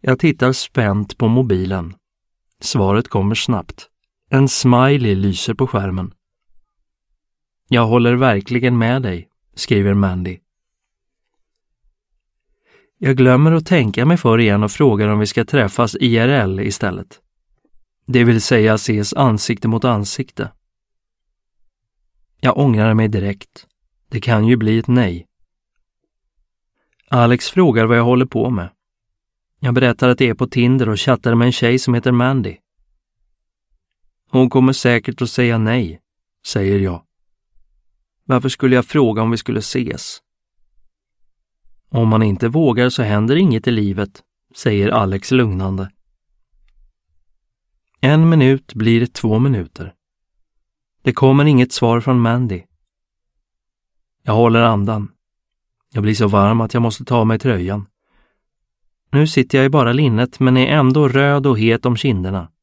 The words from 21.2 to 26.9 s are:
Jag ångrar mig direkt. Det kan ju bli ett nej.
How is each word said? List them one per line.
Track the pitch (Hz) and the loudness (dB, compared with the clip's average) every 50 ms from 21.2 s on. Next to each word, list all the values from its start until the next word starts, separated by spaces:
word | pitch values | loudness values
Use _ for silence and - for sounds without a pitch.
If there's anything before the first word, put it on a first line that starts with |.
| _ _ _ _ _ _ _ _ _ _ _ _ _ _ _ _ _ _ _ _ _ _ _ _ | _ _ _ _ _ _ _ _ _ _ _ _ _ _ _ _ _ _ _ _ _ _ _ _
Jag | - 127 - - | -2 -2 0 2
ångrar | 143 139 113 107 107 113 110 | 2 2 2 2 2 2 2
mig | 110 113 107 | 2 0 0
direkt. | 104 104 92 101 101 98 - _ _ - - _ _ _ _ _ _ _ _ _ | -2 -4 -4 -4 -8 -10 -14 _ _ -20 -20 _ _ _ _ _ _ _ _ _
Det | - 110 | -10 -8
kan | - - 117 107 104 | -2 0 0 2 2
ju | 113 123 | 2 2
bli | 117 110 107 110 113 | 2 2 0 0 -2
ett | 110 - | 0 0
nej. | 123 123 123 98 87 87 87 _ _ _ _ _ _ _ _ _ _ _ _ _ _ _ _ _ _ _ _ _ _ _ _ _ _ _ _ _ _ _ _ _ | 0 0 0 0 -4 -8 -14 _ _ _ _ _ _ _ _ _ _ _ _ _ _ _ _ _ _ _ _ _ _ _ _ _ _ _ _ _ _ _ _ _